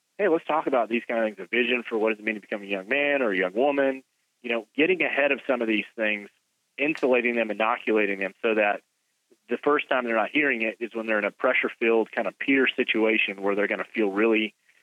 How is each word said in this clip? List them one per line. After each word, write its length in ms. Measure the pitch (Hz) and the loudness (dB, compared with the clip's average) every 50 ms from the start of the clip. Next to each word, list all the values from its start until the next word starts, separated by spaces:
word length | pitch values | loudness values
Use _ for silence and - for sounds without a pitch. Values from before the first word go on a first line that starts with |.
| _ _ _ - | _ _ _ -2
"Hey, 100 | 202 190 | 0 2
let's 160 | 160 165 - | 2 0 0
talk 220 | - 151 156 - | 0 -2 0 0
about 220 | - 135 123 113 104 | 2 2 2 2 2
these 140 | 117 120 - - | -2 -4 -2 -2
kind 120 | 123 113 | -2 0
of 60 | 113 | 0
things, 120 | 110 104 92 | -2 -4 -6
a 180 | 95 - 113 | -10 -4 -2
vision 280 | 120 123 120 123 123 113 - | 0 0 0 -2 -4 -4 -4
for 80 | 117 | -2
what 140 | 110 107 113 | 0 0 0
does 80 | 110 104 | -2 -2
it 60 | 107 | -4
mean 100 | 110 110 | -6 -6
to 60 | 104 | -6
become 220 | - - 113 104 | -6 -8 -10 -8
a 40 | 101 | -6
young 220 | 98 101 98 95 104 | -6 -6 -6 -4 -2
man 340 | 135 143 143 143 143 139 | -2 0 0 0 0 0
or 80 | 131 107 | 0 0
a 60 | 98 | 0
young 180 | 92 92 92 92 | 0 0 0 0
woman," 480 | 110 135 147 139 139 139 135 131 131 - _ _ _ _ _ _ _ | 0 2 2 2 2 2 0 0 -4 -8 _ _ _ _ _ _ _
you 80 | - 120 | -6 -4
know, 160 | 117 113 107 _ _ | -4 -4 -6 _ _
getting 240 | 139 151 185 185 165 | 0 2 2 2 0
ahead 300 | 151 131 - 139 143 143 | -2 -2 0 0 2 2
of 80 | 135 113 - | 0 -2 -2
some 160 | - 131 120 | -2 -2 -2
of 60 | 120 113 | 0 0
these 180 | 110 104 98 - - | 0 -2 -2 -6 -6
things, 320 | - 110 107 104 104 101 95 _ _ _ _ _ _ _ _ _ - | -4 -4 -2 -2 -4 -8 -12 _ _ _ _ _ _ _ _ _ -4
insulating 580 | 139 151 156 - - 127 127 123 117 120 120 | -4 -4 -2 0 0 2 2 2 2 0 0
them, 140 | 120 113 110 | 0 -2 -2
inoculating 680 | 104 101 110 113 120 - - 117 107 110 104 98 98 95 | -2 -2 0 0 0 -2 0 0 2 2 2 0 -2 -4
them 140 | 98 92 - _ | -6 -8 -6 _
so 120 | - 117 110 | -2 0 2
that 260 | 107 104 104 101 92 - _ _ _ _ _ _ _ _ _ _ _ _ - | 2 2 0 0 -2 -6 _ _ _ _ _ _ _ _ _ _ _ _ -6
the 100 | 120 - | -6 -2
first 300 | - 147 147 147 - - | 0 0 0 0 0 0
time 160 | 143 127 120 | -2 -2 0
they're 120 | 117 113 | 0 0
not 140 | 110 104 95 | 0 0 0
hearing 300 | - 147 151 143 127 113 | 0 0 0 0 0 0
it 140 | 113 110 110 - | -2 -4 -4 -6
is 140 | 120 107 - | -8 -8 -6
when 120 | 113 110 | -6 -4
they're 120 | 113 110 104 | -2 0 0
in 60 | 104 | 0
a 60 | 101 | -2
pressure-filled 800 | - - - 127 127 - - 117 - - 120 113 113 113 107 - | -2 0 0 0 2 2 0 -2 -2 0 2 2 4 2 2 0
kind 160 | - 127 110 95 | -2 -4 -4 -4
of 100 | - - | -6 -4
peer 300 | - - 139 135 131 - - | -2 0 2 2 2 2 0
situation 680 | - 123 - - 110 110 110 113 107 - - 98 98 | -2 -2 0 0 2 2 2 2 2 0 -2 -4 -2
where 120 | 98 101 101 | -2 0 0
they're 120 | 104 101 | 0 0
gonna 180 | 101 107 95 95 - - | 0 -2 -4 -6 -6 -2
feel 160 | 117 107 98 | 0 0 0
really 440 | 95 101 110 117 110 110 110 104 - _ _ _ _ _ | 2 2 2 4 4 2 0 -2 -6 _ _ _ _ _